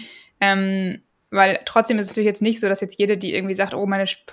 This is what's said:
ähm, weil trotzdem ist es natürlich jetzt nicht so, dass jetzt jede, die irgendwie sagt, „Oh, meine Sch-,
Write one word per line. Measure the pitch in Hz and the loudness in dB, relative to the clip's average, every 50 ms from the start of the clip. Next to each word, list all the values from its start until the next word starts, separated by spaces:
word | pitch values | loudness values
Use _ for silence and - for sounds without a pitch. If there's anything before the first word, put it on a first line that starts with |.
| - - - - - _ _ - | -4 -16 -20 -20 -20 _ _ 0
ähm, | 202 196 196 190 190 190 190 190 190 180 - - _ _ _ _ _ - | 2 2 2 2 2 0 0 0 -2 -2 -4 -8 _ _ _ _ _ -4
weil | - 196 196 196 185 - - | 2 4 4 4 4 0 -2
trotzdem | - - 226 220 - 233 214 | 0 2 2 2 2 2 0
ist | 202 | -2
es | 190 - | -4 -2
natürlich | 220 208 | 0 0
jetzt | 214 202 - | 0 0 2
nicht | 208 226 226 226 | 0 0 0 0
so, | 214 196 | 0 0
dass | 196 196 | 0 0
jetzt | 196 185 - - | -2 -6 -2 0
jede, | 202 196 208 190 | 0 0 0 0
die | 196 180 - | -2 -2 -2
irgendwie | 151 190 190 190 | -2 -2 -2 -2
sagt, | 190 196 196 - | -2 -2 -2 -2
„Oh, | - 202 | -4 -2
meine | 196 196 196 196 | -2 0 0 -2
Sch-, | 185 - - _ - | -2 -4 -8 _ -20